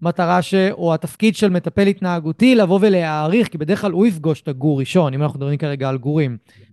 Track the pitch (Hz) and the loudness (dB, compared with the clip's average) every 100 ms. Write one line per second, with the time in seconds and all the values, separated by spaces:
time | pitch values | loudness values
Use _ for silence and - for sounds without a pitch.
0 | 165 170 170 180 - 190 190 - 170 160 | -4 -2 0 2 2 0 0 0 -2 -2
1 | 160 - 220 - 208 180 165 - 202 196 | -4 0 0 2 0 0 -2 0 0 0
2 | 185 170 156 160 247 247 185 190 214 185 | -2 -4 -4 2 4 6 4 4 4 2
3 | 160 151 156 220 220 160 156 196 202 170 | 0 -2 0 0 0 -4 -4 -2 -2 2
4 | 226 165 156 143 - 131 151 139 131 180 | 0 0 -2 -4 -6 -4 -2 0 0 0
5 | 147 135 147 139 139 147 151 139 135 131 | 0 0 -4 -4 -4 -4 -4 -4 -4 -4
6 | 127 156 139 117 _ _ - | -2 -2 -2 -4 _ _ -20